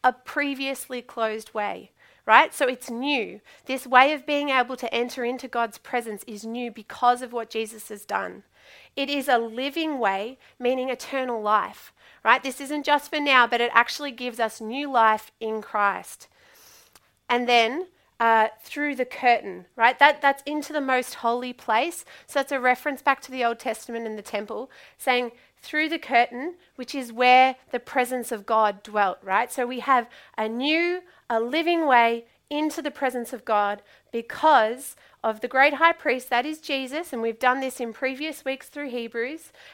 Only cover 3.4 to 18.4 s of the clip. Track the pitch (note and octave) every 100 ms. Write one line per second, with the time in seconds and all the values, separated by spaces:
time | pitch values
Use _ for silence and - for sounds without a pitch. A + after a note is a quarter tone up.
3.4 | _ - - C4 B3 B3+ C#4 D4+ B3+ D4
4.4 | C#4+ C4 B3 B3+ A#3 A#3 A#3+ C4 A#3+ B3
5.4 | B3+ A#3+ A3+ - - A#3+ A3+ G#3 - G#3
6.4 | A3+ A#3 A#3+ A3 G#3 - B3 B3 B3+ A#3+
7.4 | A3+ A3+ A3 A3 - G#3 - G3 F#3 F#3+
8.4 | _ _ - - - - C4+ C#4+ C4+ A#3+
9.4 | A#3 A3 C4+ C#4 D#4 C#4+ G#3+ G3 A3 C4
10.4 | _ _ B3 C4 B3+ B3 - C4+ B3+ A#3
11.4 | G#3 G#3+ G3 - - _ - _ G#3+ B3
12.4 | C4+ B3 C#4 D4+ C#4+ D4 - D4+ C#4+ C4
13.4 | A#3 A#3 A#3 - A#3+ - C#4+ A#3 B3 A3+
14.4 | A3 - A3 C4 D4 B3+ A3 G#3+ - _
15.4 | A3 A3 G#3 G#3+ G3+ F#3 F3+ - - _
16.4 | _ _ - - _ _ _ _ - A#3+
17.4 | B3 A#3+ A3+ C#4+ F#4 _ _ _ A3+ A3+